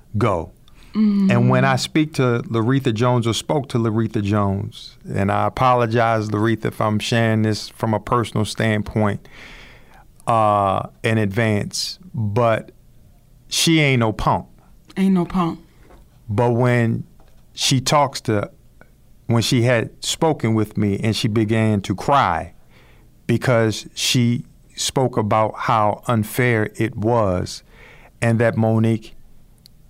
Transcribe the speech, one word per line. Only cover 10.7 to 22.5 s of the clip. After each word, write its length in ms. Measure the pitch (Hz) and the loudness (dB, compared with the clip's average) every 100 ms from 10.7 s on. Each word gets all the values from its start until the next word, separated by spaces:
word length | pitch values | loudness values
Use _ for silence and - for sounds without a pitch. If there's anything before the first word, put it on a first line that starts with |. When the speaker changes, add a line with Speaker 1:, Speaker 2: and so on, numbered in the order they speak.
| 95 - - | 0 -4 -6
Speaker 1:
in 140 | 117 110 | -2 0
advance, 800 | 104 98 113 104 - - - - - | 0 0 0 0 -2 -6 -10 -12 -12
but 580 | - 107 104 117 110 - - - - - - _ - - | -6 -4 0 2 0 -4 -18 -20 -20 -20 -20 _ -20 -8
she 320 | - - 160 | -2 2 2
ain't 200 | 147 131 | 4 2
no 120 | 113 | 2
punk. 340 | 107 - 104 - - - - - - | 0 -2 -2 -4 -16 -20 -20 -14 -2
Speaker 2:
Ain't 180 | 190 | 2
no 100 | 190 170 | 2 0
punk. 340 | 185 165 165 - - - - - - - | -2 -4 -4 -14 -20 -20 -20 -20 -20 -6
Speaker 1:
But 240 | 104 123 | 0 2
when 520 | 120 123 120 117 117 - - - - - | 2 2 2 2 -2 -6 -18 -20 -20 -20
she 280 | - - 135 | -8 -2 0
talks 400 | 131 151 139 - | 2 2 0 -2
to, 280 | - 107 - - - - - - - - - | -2 -2 -4 -10 -20 -20 -20 -20 -20 -16 -2
when 160 | 117 | 0
she 200 | 107 131 | 2 2
had 280 | 117 120 107 - | 2 2 0 -8
spoken 520 | - - 165 151 113 | -8 -2 0 0 0
with 240 | 110 107 - | 0 0 -2
me 200 | 104 98 | -2 0
and 160 | 110 | -2
she 140 | 104 113 | -2 -2
began 540 | 107 107 113 110 107 | 0 0 2 2 0
to 120 | - | -2
cry 600 | 95 - 139 107 80 82 | -4 0 2 2 0 -6